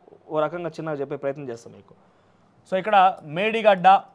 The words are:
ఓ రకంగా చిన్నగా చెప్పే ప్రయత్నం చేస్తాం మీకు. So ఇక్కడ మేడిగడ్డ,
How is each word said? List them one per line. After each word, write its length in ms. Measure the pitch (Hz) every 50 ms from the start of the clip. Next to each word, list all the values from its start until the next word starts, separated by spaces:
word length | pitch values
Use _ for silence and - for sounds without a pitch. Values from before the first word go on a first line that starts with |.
| _ - - _ _ -
ఓ 120 | 156 156
రకంగా 300 | 151 151 165 175 175 160
చిన్నగా 260 | 165 - 156 160 151
చెప్పే 200 | 139 139 135 151
ప్రయత్నం 320 | 131 143 139 139 151 143 127
చేస్తాం 240 | 117 117 - 117
మీకు. 220 | 110 101 98 _ _ _ _ _ _ _ _ _ _ _ _ _ _ _ _ _
So 80 | 190 190
ఇక్కడ 400 | 180 214 214 196 185 190 185 -
మేడిగడ్డ, 640 | - 151 147 170 208 220 220 226 208 214 196 185 175 190 196 - - - _